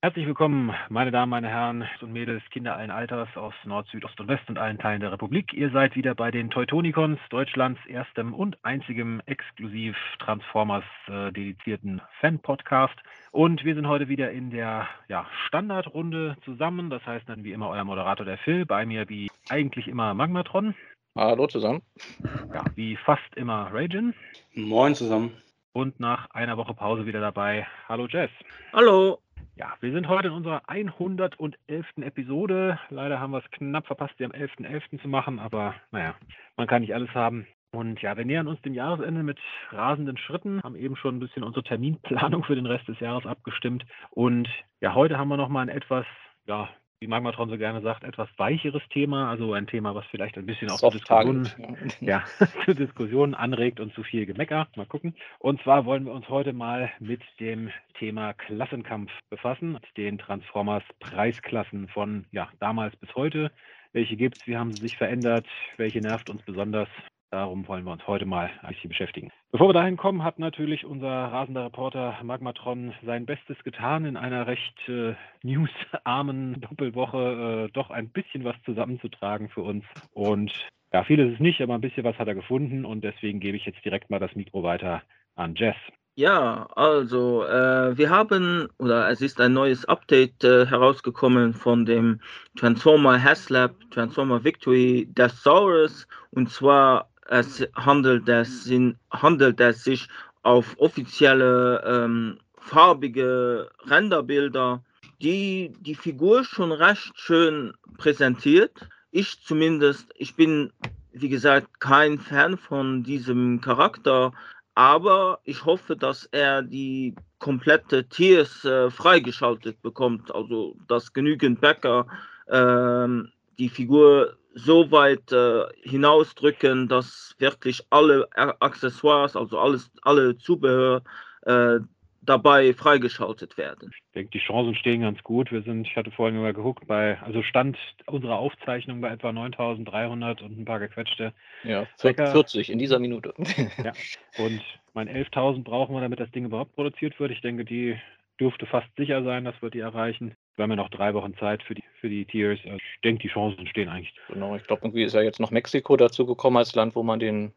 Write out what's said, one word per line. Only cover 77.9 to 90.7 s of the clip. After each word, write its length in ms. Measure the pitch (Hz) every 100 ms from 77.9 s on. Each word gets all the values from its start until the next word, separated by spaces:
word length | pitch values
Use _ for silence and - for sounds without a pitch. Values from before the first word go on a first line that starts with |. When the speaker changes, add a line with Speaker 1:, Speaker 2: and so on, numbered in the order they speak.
| - 113
Speaker 1:
bisschen 340 | 196 - 139
was 120 | 123 120 -
zusammenzutragen 840 | 110 120 123 117 - 98 104 107
für 120 | -
uns. 220 | 95 104 104 - -
Und 380 | - 101 101 104 - - _ _
ja, 120 | 92
viel 160 | 90 151
ist 140 | 131 113
es 40 |
nicht, 220 | 160 165
aber 120 | 127 120
ein 60 |
bisschen 220 | 127 -
was 140 | 117 110
hat 100 | 107
er 80 | 98
gefunden 500 | - 131 143 135 131
und 180 | 110
deswegen 360 | 107 - 107 101
gebe 180 | 98 101
ich 80 | 101
jetzt 180 | 92
direkt 260 | - 98 -
mal 100 | 98
das 160 | 92 -
Mikro 280 | 95 98
weiter 380 | 85 85 92 85 - _ _ -
an 200 | 85 82
Jess. 200 | 113 - - _ _ -
Speaker 4:
Ja, 520 | 147 190 123 110 110 -
also, 680 | 147 151 127 123 123 120 87
äh, 520 | 120 131 131 127 123
wir 140 | 147
haben, 560 | 185 214 196 180 175 156 _
oder 320 | 127 117 113
es 120 | 120
ist 200 | 139 -
ein 120 | 123
neues 320 | 131 135 127 -
Update, 580 | 170 - 135 131 _
äh, 240 | 127 127
herausgekommen 880 | 127